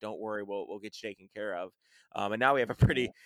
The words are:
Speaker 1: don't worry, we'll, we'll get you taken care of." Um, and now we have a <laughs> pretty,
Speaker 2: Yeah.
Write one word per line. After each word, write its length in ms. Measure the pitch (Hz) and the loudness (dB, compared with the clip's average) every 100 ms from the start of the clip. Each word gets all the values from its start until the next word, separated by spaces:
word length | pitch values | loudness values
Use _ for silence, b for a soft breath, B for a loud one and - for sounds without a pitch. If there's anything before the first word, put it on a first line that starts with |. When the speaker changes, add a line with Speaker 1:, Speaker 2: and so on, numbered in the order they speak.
Speaker 1:
don't 180 | 107 92 | -10 -8
worry, 240 | 110 107 | -6 -6
we'll, 240 | 101 101 - | -4 -6 -6
we'll 120 | 101 | -10
get 220 | 104 - | -12 -10
you 80 | 110 | -10
taken 200 | 98 95 | -12 -14
care 220 | 107 104 87 | -8 -6 -4
of." 180 | 92 - b b b - | -8 -12 b b b -4
Um, 180 | 101 | -2
and 60 | 110 | 4
now 140 | 127 139 | 4 6
we 40 | |
have 80 | 117 | 2
a 60 | - | 4
<laughs> 140 | - | 4
pretty, 140 | 135 120 | 4 0
Speaker 2:
Yeah. 40 | B | B